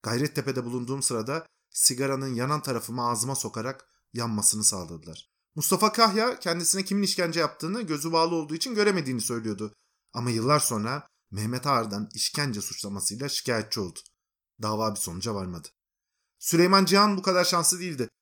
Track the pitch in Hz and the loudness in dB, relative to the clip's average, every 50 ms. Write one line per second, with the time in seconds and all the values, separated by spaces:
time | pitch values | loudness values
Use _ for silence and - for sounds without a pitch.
0 | - 110 117 123 147 143 - - 123 135 131 127 120 120 120 127 120 120 135 139 | -2 -2 0 0 0 0 -2 -4 -4 -2 -2 -4 -4 -4 -4 -6 -4 -4 -4 -2
1 | 131 - 131 113 110 120 139 160 160 _ _ _ _ _ _ - - - 139 120 | -2 -2 -2 -2 -2 -2 -4 -6 -6 _ _ _ _ _ _ 4 4 4 4 4
2 | 139 135 135 131 135 135 127 113 120 139 147 151 143 147 131 113 - - 117 123 | 0 0 0 0 -2 -2 -2 -2 0 0 0 -2 0 -2 -2 -2 -4 -4 -4 -2
3 | 120 120 120 113 113 127 139 127 - 110 - 110 110 127 135 - - _ _ _ | 0 2 2 2 0 -2 -2 -4 -4 -4 -6 -6 -6 -6 -8 -10 -14 _ _ _
4 | _ _ - 117 117 117 110 104 104 - - 110 104 - - 95 90 80 85 80 | _ _ -6 -4 -4 -2 -2 2 2 2 2 4 2 2 2 2 -6 -8 -10 -14
5 | 76 82 80 - - _ _ _ _ _ _ 156 147 - 196 180 208 214 214 - | -14 -16 -18 -18 -20 _ _ _ _ _ _ -4 0 0 2 4 4 2 4 6
6 | 226 220 190 214 220 254 - - - 180 170 175 170 - - 190 190 190 196 202 | 4 4 6 2 0 0 -2 -2 -4 -4 -2 0 0 0 0 0 0 -2 0 0
7 | 202 185 - - 180 170 160 170 160 147 - - - 165 196 233 233 165 156 147 | 0 0 0 0 0 0 2 0 0 0 -2 -4 -6 -4 -4 -4 -2 -2 -4 -2
8 | 143 165 165 165 160 165 175 165 156 151 156 165 - 269 240 208 208 208 196 180 | -2 0 2 2 4 4 2 -2 -2 -4 -4 -6 -4 -2 0 2 4 4 4 2
9 | 151 127 127 120 107 - 123 117 110 113 104 95 107 104 - _ _ _ _ _ | 0 -2 -2 -2 -2 -2 -4 -2 -2 -4 -4 -4 -6 -8 -8 _ _ _ _ _
10 | _ _ _ 120 120 123 117 113 110 131 147 147 - - 123 107 104 113 131 151 | _ _ _ -4 -2 0 0 2 4 4 4 4 4 2 0 0 -2 -2 -4 -6
11 | - _ _ _ _ _ 98 98 107 113 123 127 - 147 139 123 113 107 101 101 | -8 _ _ _ _ _ -6 -4 -2 -2 -2 -2 0 2 2 2 2 0 -4 -6
12 | 107 - - - - - - - 147 139 110 104 101 - - - - 101 101 98 | -6 -6 -4 -4 -4 -2 -2 -2 -2 -2 -2 -4 -6 -8 -8 -8 -8 -6 -6 -4
13 | 92 - 101 113 139 143 - - - - 120 113 104 - - 117 101 87 82 - | -4 -4 -4 -4 -6 -6 -6 -4 -2 0 0 0 0 -2 -4 -4 -4 -6 -6 -12
14 | - - _ _ _ _ _ _ _ _ _ _ 107 107 107 104 110 110 104 98 | -20 -20 _ _ _ _ _ _ _ _ _ _ -4 -2 0 0 0 0 0 -2
15 | - - 85 90 98 117 107 101 95 90 87 82 - - _ _ _ _ _ _ | -6 -6 -6 -6 -4 -4 -4 -4 -4 -6 -8 -10 -12 -16 _ _ _ _ _ _
16 | _ _ _ _ _ _ _ _ - - - 165 175 180 190 196 190 160 185 202 | _ _ _ _ _ _ _ _ -4 0 4 6 6 8 8 6 6 6 6 6
17 | 208 208 202 190 190 196 185 180 175 175 - 170 160 - 175 180 180 180 160 131 | 6 6 4 2 0 0 2 2 2 2 2 2 2 2 0 0 -2 -8 -4 -4
18 | 117 110 _ _ | -6 -6 _ _